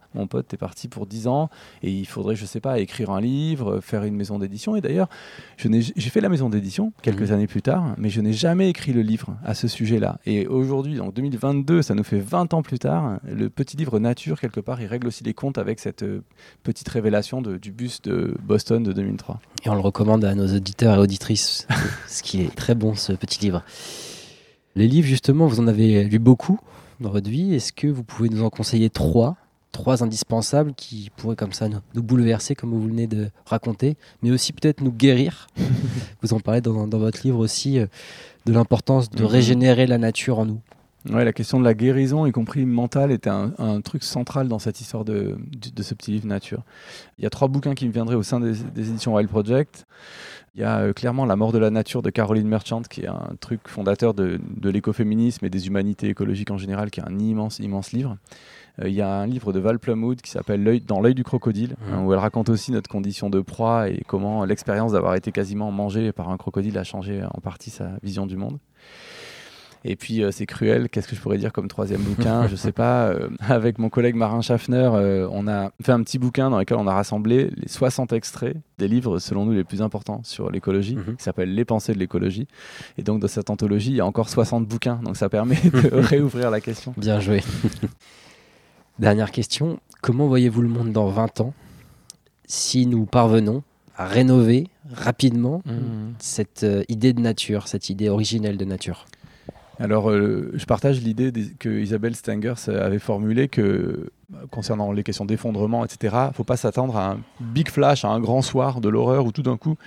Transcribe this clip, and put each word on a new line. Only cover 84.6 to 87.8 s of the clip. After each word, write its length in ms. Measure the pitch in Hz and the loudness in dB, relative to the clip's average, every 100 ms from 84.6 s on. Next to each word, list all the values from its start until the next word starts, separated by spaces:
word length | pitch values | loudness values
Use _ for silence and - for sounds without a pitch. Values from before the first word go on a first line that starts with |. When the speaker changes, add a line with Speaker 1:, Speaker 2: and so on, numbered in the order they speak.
| 107 | -2
Speaker 1:
bouquins. 320 | 113 127 117 | -4 -4 -4
Donc, 140 | 113 - | -6 -4
ça 120 | 98 | -2
permet 260 | 104 117 156 | 0 0 4
de 340 | 170 131 143 | 4 6 4
Speaker 2:
<laughs> 20 | |
Speaker 1:
réouvrir 580 | 127 117 143 143 120 123 | 4 4 4 2 0 0
la 100 | 107 | 0
question. 320 | 113 113 127 120 | -2 -8 -10 -4
Speaker 2:
Bien 220 | 104 104 | 0 2
joué. 220 | 98 101 - - 110 - | 2 2 0 -2 -4 -2